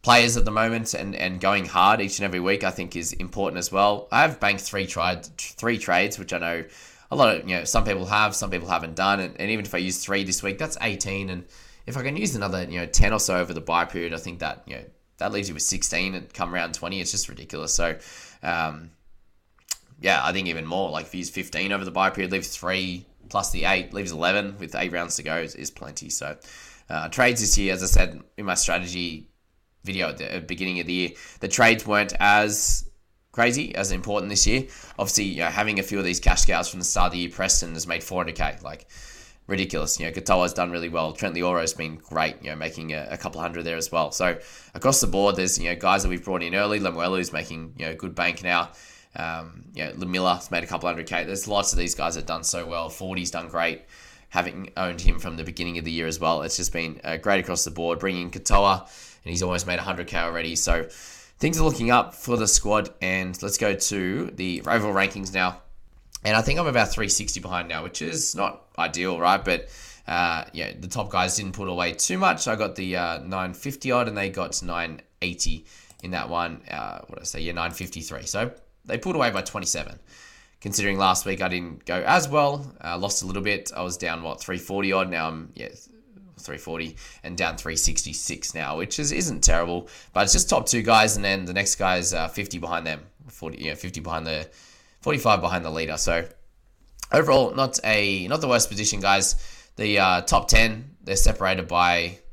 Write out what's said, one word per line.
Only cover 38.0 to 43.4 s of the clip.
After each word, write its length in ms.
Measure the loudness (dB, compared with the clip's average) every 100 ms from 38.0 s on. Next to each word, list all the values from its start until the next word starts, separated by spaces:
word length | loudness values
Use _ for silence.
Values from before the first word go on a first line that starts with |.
four 160 | -4 -4
hundred 160 | -4 -2
K, 200 | -4 -4
like, 240 | -12 -14 -18 -20 -20 -20 -20 -20 -4
ridiculous. 500 | -2 -2 -2 -2 -2
You 80 | -4
know, 60 |
Katoa's 400 | -4 2 4 4
done 180 | 0 -2
really 180 | -2 -4
well. 240 | -2 -2
Trent 220 | -4 -4
Leoro's 400 | -2 0 0 0
been 220 | -4 -8 -10
great, 400 | -6 -2 -2 -2
you 80 | -12
know, 60 | -8
making 360 | -8 -8 -8
a, 160 | -8 -8
a 60 | -8
couple 240 | -8 -6